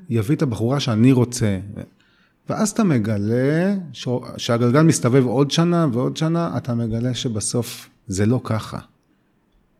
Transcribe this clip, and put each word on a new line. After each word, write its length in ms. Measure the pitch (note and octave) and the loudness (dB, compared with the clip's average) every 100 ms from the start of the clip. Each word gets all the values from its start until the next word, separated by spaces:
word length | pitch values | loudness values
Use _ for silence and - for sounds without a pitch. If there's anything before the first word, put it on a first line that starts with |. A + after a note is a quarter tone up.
| - | -4
יביא 280 | A#2 G#2 D3+ | -2 0 0
את 60 | |
הבחורה 380 | D3 G#2 A2+ C#3+ | 0 0 0 0
שאני 320 | C3+ G#2+ B2 | 0 4 6
רוצה. 460 | B2+ B2 A#2+ A2 F#2+ G2 - - _ _ _ _ _ - | 6 2 0 -2 -2 -6 -12 -14 _ _ _ _ _ -8
ואז 220 | - G#3 | -4 -2
אתה 140 | A3 | 0
מגלה 920 | G3+ B2+ G#2+ G#2 G#2 A#2+ C3 D#3+ F#3 G3+ E3 | 2 2 0 -2 0 0 0 0 0 -2 -6
ש-, 160 | B2 C3 B2 - - | -10 -6 -6 -6 -8
שהגלגל 460 | - A#2+ A#2+ C3+ | -2 2 4 6
מסתובב 420 | D#3+ - B2 C3+ | 6 4 4 4
עוד 260 | B2 A2+ C#3 | 4 2 0
שנה 360 | D#3+ E3+ F3 D#3+ | 2 2 2 0
ועוד 240 | A#2 C#3 C3 | 0 -2 -2
שנה, 400 | D#3+ E3+ E3+ B2 | -2 0 -2 -4
אתה 180 | B2 | -4
מגלה 400 | A#2 A#2 A2+ B2 | -2 -2 -2 -2
שבסוף 760 | A#2+ C3 G#2+ - B2+ A#2 - - _ - | -4 -4 -4 -4 -4 -4 -8 -18 _ -8
זה 200 | F#2 G#2 | 0 2
לא 140 | B2+ | 2
ככה. 340 | - A2 - - - _ _ _ _ _ _ _ _ _ | 0 -4 -6 -12 -14 _ _ _ _ _ _ _ _ _